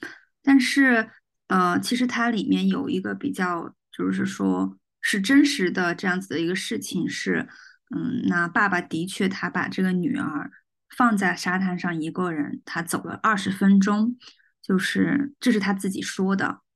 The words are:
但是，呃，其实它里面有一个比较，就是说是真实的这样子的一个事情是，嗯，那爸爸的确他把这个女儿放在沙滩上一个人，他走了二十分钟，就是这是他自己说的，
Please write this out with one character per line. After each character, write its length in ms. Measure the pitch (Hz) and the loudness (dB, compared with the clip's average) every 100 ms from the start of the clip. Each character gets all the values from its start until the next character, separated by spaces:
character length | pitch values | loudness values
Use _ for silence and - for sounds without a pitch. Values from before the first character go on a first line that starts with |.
| - - _ _ | -16 -18 _ _
但 180 | 269 277 | 4 4
是， 500 | 247 277 269 233 226 - _ _ - | 4 4 4 4 0 -8 _ _ -2
呃， 320 | 185 180 180 | 0 2 0
其 160 | 190 247 | -2 -2
实 100 | 247 | -2
它 220 | 233 233 | 0 -2
里 180 | 220 - | 0 0
面 220 | 185 190 | 2 2
有 220 | 185 - | 0 -2
一 100 | 185 | -4
个 140 | 202 | -4
比 180 | 196 190 | -6 -6
较， 420 | 185 180 170 - - _ | -4 -4 -4 -8 -16 _
就 220 | - 175 | -6 -2
是 140 | 190 196 | -2 -4
说 520 | - 95 - - - _ _ | -2 0 0 -2 -6 _ _
是 200 | - 208 | -4 0
真 240 | 196 277 | 4 6
实 260 | 285 - 180 | 6 2 0
的 240 | 190 175 | 0 -2
这 140 | 170 190 | -2 -2
样 120 | 180 | -2
子 100 | 190 | -2
的 100 | 151 | -4
一 60 | 165 | -2
个 60 | 185 | -4
事 240 | - 214 | -4 -6
情 280 | 190 180 - | -6 -4 -4
是， 380 | - 190 170 - - - _ - | -4 -2 -2 -4 -12 -20 _ -10
嗯， 280 | - 165 - - | -6 -4 -2 0
那 220 | 175 175 | 0 0
爸 200 | 226 202 | 0 2
爸 120 | 180 | 0
的 260 | 175 160 180 | -2 -4 -4
确 220 | - 196 | -2 -2
他 200 | - 180 | -2 -4
把 200 | 180 165 | -4 -4
这 120 | 190 | -2
个 120 | 185 | 0
女 260 | 185 170 - | 0 0 -2
儿 320 | - 147 - - _ _ _ - | -4 -6 -10 -16 _ _ _ 2
放 200 | 240 202 | 2 4
在 200 | 190 175 | 0 0
沙 220 | 185 185 | -2 -2
滩 180 | 190 180 | -2 -2
上 240 | 175 165 | -4 -4
一 80 | 156 | -4
个 220 | 170 180 | -2 -2
人， 280 | 156 143 - | -2 -4 -8
他 180 | - 170 | -8 -8
走 220 | 170 - | -4 -4
了 160 | - - | -6 -2
二 140 | 220 208 | 0 0
十 120 | 196 | 0
分 300 | 190 196 196 | 4 8 8
钟， 380 | 196 208 226 247 - - _ _ | 6 4 0 -2 -10 -20 _ _
就 160 | - 185 | -2 0
是 560 | - 196 190 - - - | 0 0 2 0 -2 -2
这 140 | 247 | 0
是 80 | 214 | 2
他 120 | 190 | 0
自 160 | 196 196 | -2 -4
己 140 | 190 | -6
说 320 | 196 - 190 | -6 -2 0
的， 240 | 196 - - _ | 0 -2 -6 _